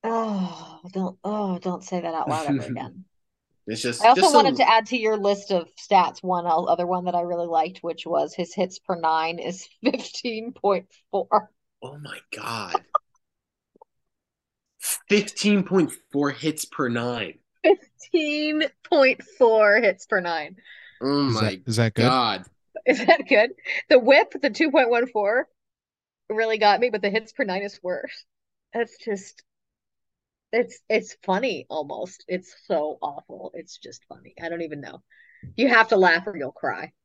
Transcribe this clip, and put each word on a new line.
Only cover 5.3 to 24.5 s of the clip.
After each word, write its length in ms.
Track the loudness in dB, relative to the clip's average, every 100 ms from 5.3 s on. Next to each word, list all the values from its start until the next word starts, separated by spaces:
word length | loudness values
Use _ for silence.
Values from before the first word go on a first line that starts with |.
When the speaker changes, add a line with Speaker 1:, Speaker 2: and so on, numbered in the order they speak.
| -2 -2
Speaker 1:
of 180 | -4 -4 -18
stats 440 | 2 4 4 -2
one 240 | -4 -2 0
o-, 200 | 0 0
other 200 | -2 0
one 200 | -2 -2
that 100 | -2
I 60 |
really 260 | -2 -4 -2
liked, 320 | -2 -2 -6
which 260 | -10 -10 -4
was 280 | -2 -2
his 200 | -6 -8
hits 260 | -4 -4 -4
per 200 | -8 -2
nine 400 | 0 0 -2 -4
is 260 | -8 -10 -16 _
<laughs> 80 |
fifteen 680 | -4 -4 -10 -10 -8 -8 -10
point 360 | -4 -2 -2 -4 _ _
four. 400 | -6 0 -2 -2 _ _ _
Speaker 2:
Oh 160 | -18 -16
my 200 | -16 -16 _ -14
God. 480 | -8 -8 -6 -8 _ -10 _ _ _ _ _ _ _ _ _ _ _ _ _ _ _ _ _ _ -8 -8 _
Fifteen 560 | 0 0 -2 2 2
point 300 | 2 0 0 -4 _
four 200 | -2 -2
hits 340 | -2 -6 -6 -10
per 240 | -6 -4
nine. 500 | -2 -4 -6 -8 -12 _ _
Speaker 1:
Fifteen 1000 | 2 2 _ _ -4 -2 -2 -4 -4 -2 -4 _ 0
point 320 | 4 4 2 -8 2
four 400 | 4 6 6 6
hits 280 | 2 -2 -2
per 140 | -4
nine. 380 | -2 -6 -8 -16 -20 -20 -20 _
Speaker 2:
Oh 280 | -2 0 0
Speaker 3:
Is 60 | 0
that, 60 |
Speaker 2:
my 180 | -2 -4 -4
Speaker 3:
is 100 | 0
that 160 | 0
good? 80 | 4 2
Speaker 2:
God. 340 | 4 0 -2 -8 _ _ -4 0
Speaker 1:
Is 200 | 0 2
that 160 | 0 4
good? 220 | 2 2 -2 -10 -10 4
The 100 | 4
whip, 340 | 8 6 4 -2
the 80 |
two 200 | -4